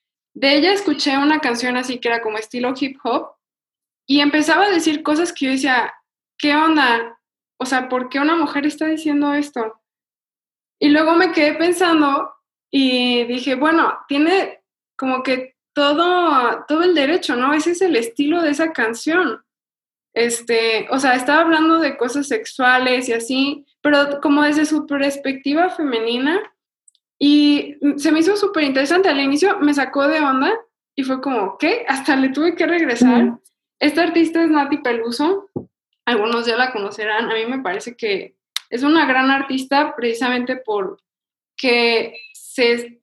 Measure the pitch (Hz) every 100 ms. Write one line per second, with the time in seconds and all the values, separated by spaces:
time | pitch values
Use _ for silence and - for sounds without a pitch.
0 | _ _ _ - 269 294 330 392 392 294
1 | 294 269 285 302 285 240 254 247 254 240
2 | 240 233 220 214 220 247 247 262 269 -
3 | 233 269 - - _ _ _ _ _ _
4 | - 277 294 302 302 320 403 359 320 302
5 | 294 302 339 - 262 262 277 254 208 -
6 | _ _ _ - 294 294 320 311 254 233
7 | 233 - _ _ _ - 254 262 254 254
8 | 247 269 285 339 285 285 294 294 311 311
9 | 311 294 285 285 294 - 220 - _ _
10 | _ _ _ _ _ _ _ - 302 302
11 | 311 339 370 339 302 311 339 349 359 330
12 | 285 285 320 - _ _ _ 277 262 254
13 | 247 240 240 254 254 254 302 320 262 -
14 | - 277 311 381 302 - _ _ _ -
15 | 262 254 254 254 254 _ _ - 285 294
16 | 349 359 349 277 240 - - 311 359 320
17 | 277 359 - 247 262 302 311 349 381 254
18 | 233 - 285 339 320 294 320 320 220 233
19 | - 339 330 220 _ _ _ _ _ _
20 | _ - 233 233 233 233 226 220 - 262
21 | 269 247 254 294 330 320 320 330 294 -
22 | 247 277 277 233 220 - 254 254 254 254
23 | 254 233 233 262 277 285 - _ 294 285
24 | 285 285 311 285 294 302 294 302 285 277
25 | 277 277 269 262 277 302 359 359 302 233
26 | 226 240 269 370 440 _ _ _ _ _
27 | _ - 285 294 294 285 - - 285 285
28 | 320 311 330 415 392 320 285 269 285 349
29 | 381 277 277 285 370 403 294 285 254 277
30 | 285 311 285 262 302 453 - _ _ -
31 | 254 262 277 240 196 - 302 480 - 269
32 | - 269 262 262 330 339 320 339 302 233
33 | 247 240 240 233 _ _ _ - 294 302
34 | 339 339 320 330 330 302 277 294 247 233
35 | 226 240 302 392 - - - _ _ _
36 | - 240 214 233 233 226 262 240 202 208
37 | 214 214 226 220 226 262 254 190 240 240
38 | 220 196 - _ _ - - 247 285 320
39 | 277 262 262 269 277 262 262 277 302 -
40 | 240 226 254 247 247 254 - 208 185 -
41 | _ _ _ _ _ - 262 240 233 226
42 | - - - - - - 240 233 240 -